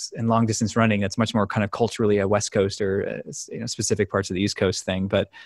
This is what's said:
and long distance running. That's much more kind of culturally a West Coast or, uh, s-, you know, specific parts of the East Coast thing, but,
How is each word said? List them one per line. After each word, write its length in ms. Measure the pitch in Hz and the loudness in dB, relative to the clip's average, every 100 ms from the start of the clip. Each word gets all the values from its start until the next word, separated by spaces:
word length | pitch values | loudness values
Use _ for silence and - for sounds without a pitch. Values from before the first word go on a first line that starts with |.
| - | -10
and 160 | - 117 | -4 2
long 160 | 113 113 | 2 2
distance 300 | 107 110 117 | 0 0 2
running. 260 | 113 104 | 2 2
That's 160 | 98 - | 0 0
much 160 | 110 | 0
more 140 | 110 98 | 2 0
kind 160 | 113 | 0
of 80 | 98 | -2
culturally 480 | - 113 - 107 104 | 0 0 2 2 4
a 80 | 98 | 4
West 240 | 104 - | 2 0
Coast 300 | 107 98 - | 0 0 0
or, 400 | 101 98 - - - | -2 -2 -2 -6 -10
uh, 40 | |
s-, 200 | - - | -14 -12
you 100 | - | -10
know, 40 | 117 | -8
specific 460 | - - 107 101 | -4 -2 0 0
parts 180 | 101 95 | -2 -2
of 60 | 92 | -2
the 60 | |
East 160 | 101 - | -2 0
Coast 280 | 95 - - | 0 0 -4
thing, 220 | 95 98 | -2 0
but, 240 | 98 - - | 0 0 -8